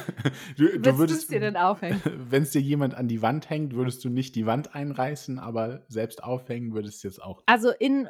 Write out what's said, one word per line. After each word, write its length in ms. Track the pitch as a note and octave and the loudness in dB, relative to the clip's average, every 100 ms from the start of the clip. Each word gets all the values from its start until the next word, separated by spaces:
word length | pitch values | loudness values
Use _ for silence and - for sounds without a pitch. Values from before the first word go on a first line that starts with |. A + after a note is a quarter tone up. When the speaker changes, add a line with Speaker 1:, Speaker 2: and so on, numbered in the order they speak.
| - - C#3 - F3 C#3 | 0 -2 -2 -2 -8 4
Speaker 1:
du, 80 | |
du 80 | E3 | 4
Speaker 2:
Würdest 260 | G3 A#3 C3+ | 6 4 6
Speaker 1:
würdest 240 | E3 D#4+ | 4 2
Speaker 2:
du's 40 | - | -2
dir 120 | G#3+ | -2
denn 160 | G#3 F#3 | 0 2
aufhängen? 440 | F3+ G#3 F3 G3 | 2 2 -2 -2
Speaker 1:
<laughs> 240 | - - A#2+ | -2 -6 0
wenn's 220 | C3+ D3+ | 2 4
dir 100 | D3 | 2
jemand 340 | C#3 D3 C3+ B2+ | 2 2 2 0
an 100 | A#2+ | -2
die 160 | A2+ | 2
Wand 260 | A2+ D3+ - | 2 0 -2
hängt, 220 | D#3 D3 | -4 -4
würdest 320 | B2 B2+ - | -2 -2 -2
du 40 | B2+ | -4
nicht 260 | B2 C3 | -2 -2
die 120 | A2+ A2 | -2 2
Wand 280 | B2+ - | 0 -2
einreißen, 640 | D3 C#3+ C3 C3 D3 - C3 | -8 -6 -4 -4 -4 -8 -10
aber 460 | A2+ A2+ A2+ - - | -6 -4 -4 -6 -8
selbst 380 | A2 A2+ - | -4 -4 -6
aufhängen 500 | A#2+ B2+ B2+ A#2+ A#2 | -6 -6 -6 -8 -4
würdest 300 | G#2+ G#2 - | -4 -6 -8
du 40 | G2 | -12
jetzt 140 | - | -10
auch 140 | - - | -14 -2
nicht. 120 | - | 4
Speaker 2:
Also 220 | A#3 A#3+ | 4 4
in 380 | - C4 C#4 | 2 0 0